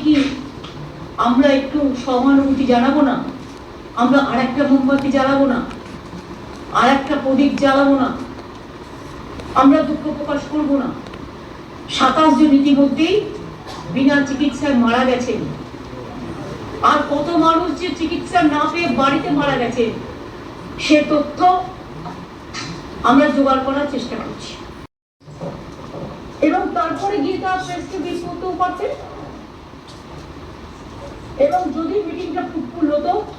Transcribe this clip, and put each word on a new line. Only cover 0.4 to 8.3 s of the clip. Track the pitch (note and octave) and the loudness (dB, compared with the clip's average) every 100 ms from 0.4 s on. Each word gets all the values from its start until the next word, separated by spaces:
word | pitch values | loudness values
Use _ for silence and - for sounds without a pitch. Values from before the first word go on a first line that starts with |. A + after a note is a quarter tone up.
| - - - - - - - - A#3 | -10 -12 -14 -12 -14 -12 -10 0 2
আমরা | B3 C#4+ C4+ | 6 6 6
একটু | - D4+ C#4 A#3+ - | 2 0 2 0 0
সহানুভূতি | B3 C#4 C#4 C4+ C4+ B3 | 2 6 6 4 2 4
জানাবো | A#3+ C4 D4 C4+ | 4 4 4 2
না? | - - - - - - - - - | 0 -4 -10 -14 -16 -16 -16 -8 0
আমরা | A#3+ C4+ - | 4 4 4
আর | A#3+ B3 | 2 0
একটা | C#4 C#4 | 0 4
মোমবাতি | C4+ B3+ C#4 C#4 C4+ | 4 4 2 2 2
জ্বালাবো | C4+ C#4 C#4 | 4 4 2
না? | A#3+ - - - - - - - - - - - G3+ | 0 -4 -8 -14 -14 -14 -14 -14 -14 -14 -14 -2 4
আর | A#3+ C#4 | 4 4
একটা | - D4 | 2 0
প্রদীপ | C4 C4+ C#4+ - | 2 4 4 4
জ্বালাবো | C#4 C#4 C#4 C#4 | 4 6 6 4
না? | B3+ - - | 2 -2 -10